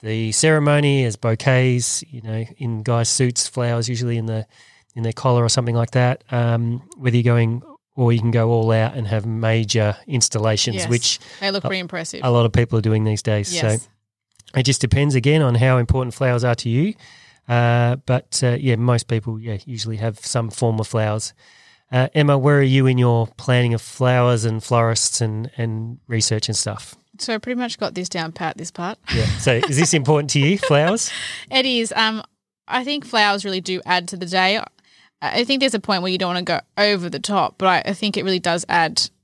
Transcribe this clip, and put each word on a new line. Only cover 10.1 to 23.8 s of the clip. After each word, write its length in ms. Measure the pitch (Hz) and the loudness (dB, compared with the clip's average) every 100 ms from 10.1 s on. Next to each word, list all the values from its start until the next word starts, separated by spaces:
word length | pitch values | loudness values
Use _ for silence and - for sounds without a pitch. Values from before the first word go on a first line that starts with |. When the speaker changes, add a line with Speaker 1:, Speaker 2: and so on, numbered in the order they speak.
| 131 107 113 110 107 - 101 | 0 0 0 0 0 -2 -4
Speaker 2:
Yes. 120 | 95 | 0
Speaker 1:
which 300 | 120 - - - - | 0 0 -4 -8 -8
Speaker 2:
They 100 | 196 | -4
look 140 | 196 - | -4 -4
Speaker 1:
a, 20 | |
Speaker 2:
pretty 140 | 190 | -6
impressive. 400 | 180 175 165 - | -6 -10 -10 -4
Speaker 1:
a 80 | 131 | 0
lot 140 | 120 117 | 2 4
of 60 | |
people 260 | 127 120 113 | 2 2 0
are 20 | |
doing 220 | 107 110 | 2 0
these 180 | 110 107 | 0 -2
days. 320 | - 107 98 | 0 -2 -2
Speaker 2:
Yes. 300 | - 113 110 | -2 0 -2
Speaker 1:
So 40 | - _ _ _ _ _ - - | -4 _ _ _ _ _ -6 -2
it 40 | |
just 180 | 123 135 | 0 0
depends 320 | 127 139 143 | 2 2 2
again 280 | 131 123 156 | 2 2 4
on 100 | 143 117 | 4 4
how 220 | 131 127 | 4 4
important 380 | 120 131 127 - | 2 0 0 -2
flowers 280 | 135 120 123 | 0 2 0
are 100 | 120 | 0
to 140 | 120 | 0
you. 260 | 117 180 220 - - - _ - | 0 0 -2 -14 -20 -20 _ -2
Uh, 500 | 120 120 120 120 123 | 2 4 4 2 0
but, 420 | - 127 - - | 0 -2 0 -2
uh, 140 | 127 120 | 0 0
yeah, 180 | 131 113 | 0 2
most 300 | 120 120 - | 2 0 0
people, 320 | 113 107 110 | -4 -4 -8
yeah, 180 | 113 104 - | -8 -10 -8
usually 320 | 120 110 110 | -10 -6 -4
have 200 | 113 104 - | -4 -6 -4
some 240 | 123 113 | -4 -4
form 300 | - 120 110 | 0 0 0
of 80 | 110 | -2
flowers. 460 | 117 107 107 - _ _ _ _ _ _ | -2 0 -2 -6 _ _ _ _ _ _
Uh, 160 | 127 131 156 | 0 0 2
Emma, 240 | 147 139 | 4 4
where 180 | 135 143 | 4 4
are 60 | |
you 240 | 139 131 131 | 4 4 4
in 100 | 127 | 4
your 300 | 123 117 113 - | 4 4 0 -4
planning 380 | - 123 123 | 0 2 4
of 60 | 117 | 0